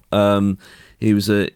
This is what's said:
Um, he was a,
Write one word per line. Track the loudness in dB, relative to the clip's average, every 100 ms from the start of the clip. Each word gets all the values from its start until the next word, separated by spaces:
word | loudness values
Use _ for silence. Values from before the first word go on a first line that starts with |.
| _
Um, | 0 2 2 0 -4 -10 -20 -20 _
he | -2
was | 0 0
a, | -2 -2